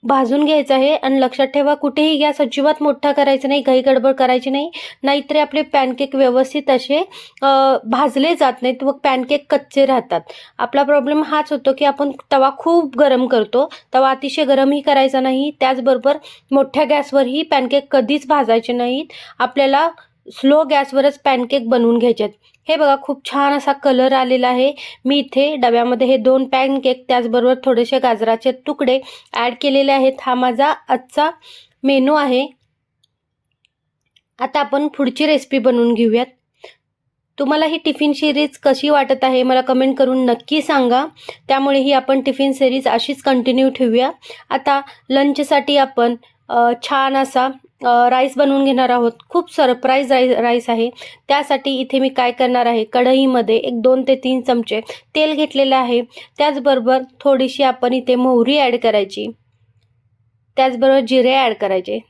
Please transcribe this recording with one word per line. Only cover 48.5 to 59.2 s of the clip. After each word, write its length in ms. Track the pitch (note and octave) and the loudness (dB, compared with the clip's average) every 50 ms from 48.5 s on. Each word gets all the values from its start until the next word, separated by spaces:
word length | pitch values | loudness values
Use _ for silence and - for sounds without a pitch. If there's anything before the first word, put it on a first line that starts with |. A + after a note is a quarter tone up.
| C#4 C#4 C#4 | 2 2 2
घेणार 240 | C4+ C4 B3 C4 B3 | 2 2 2 2 0
आहोत. 240 | B3 B3 A#3+ A#3 A#3 _ - _ | 2 0 0 -2 -2 _ -20 _
खूप 260 | - F4 F4 - - | -2 -2 -2 -2 -2
सरप्राईज 580 | - D4 B3+ B3 B3+ B3+ C4 C4 C#4 C#4+ B3 C4+ | 0 2 2 2 0 0 0 0 0 0 2 2
राई-, 220 | C4 B3+ B3+ B3 | 2 2 2 0
राईस 360 | - A#3 A#3+ A#3+ B3 A#3+ B3 | 0 0 0 -2 -2 -2 -2
आहे. 200 | A#3 A3+ A3+ B3 A#3+ - - - - _ _ - | -2 -2 -2 -4 -6 -12 -20 -20 -20 _ _ -2
त्यासाठी 420 | C#4 C#4+ C#4+ - C#4+ C4+ C4+ C#4 | -2 -2 0 -2 -4 -4 -2 -4
इथे 280 | C#4 B3+ C4 C4 - C4+ | -4 -4 -6 -2 -2 0
मी 100 | C4+ C4 | 0 0
काय 220 | C4 C4 B3 B3 | 0 0 -2 -2
करणार 360 | A#3+ - C4 B3 B3 B3 A#3+ | 0 0 -2 0 0 0 0
आहे, 180 | A#3 A#3 A3+ A3 | 0 0 -2 -4
कढईमध्ये 720 | - - B3 B3 B3 C4 C4 C4+ C4 B3+ B3 A#3 G3 A3 | -2 0 0 2 4 4 4 2 2 2 0 0 0 0
एक 260 | A3+ - - B3 A#3 A3 | 0 0 -4 -6 0 2
दोन 200 | B3+ C4 C4 C4 | 2 2 2 2
ते 120 | C4+ C4+ | 0 0
तीन 240 | C4 C4 B3+ C4 B3+ | 0 0 -2 -2 -2
चमचे 400 | A#3+ C4 B3 A#3+ A3+ - G#3+ G#3+ A3 - - - _ _ _ | 0 -2 -2 -2 -2 -4 -6 -8 -8 -10 -18 -20 _ _ _
तेल 200 | D#4 D#4 D#4 D#4 | 0 0 0 0
घेतलेलं 420 | C#4+ D#4 D4 - C4+ C#4 C4+ C4 | -2 -2 -2 0 0 0 2 2
आहे. 260 | C4 B3+ A#3+ A#3+ A#3+ B3 A#3+ _ - - _ _ - | 0 0 0 0 -2 -2 -4 _ -20 -20 _ _ -2
त्याचबरोबर 640 | D4 D4+ C#4+ C#4+ B3 C#4+ C4+ C4 A3+ B3 B3+ C4 C4 C4 _ _ | 0 0 0 0 0 0 0 2 2 0 0 0 -2 -6 _ _
थोडीशी 420 | - C#4+ C#4 C4 C4 C4 C4 - C#4 | 0 0 2 2 0 -2 -2 0 0
आपण 300 | C4 B3 B3 - B3 B3 | 0 0 0 -2 -2 -2
इथे 220 | C4 B3 B3+ B3 | -2 0 0 0
मोहरी 440 | B3 B3+ C4 B3+ A#3+ A#3 A#3+ C#4+ D4 | 0 2 2 2 2 2 2 2 0
ॲड 180 | C#4 B3 A#3+ | 0 0 -2
करायची, 500 | A#3+ A#3+ A3+ G#3+ G#3 G3 G3 - G#3 | 0 -2 0 0 0 -2 -2 -8 -12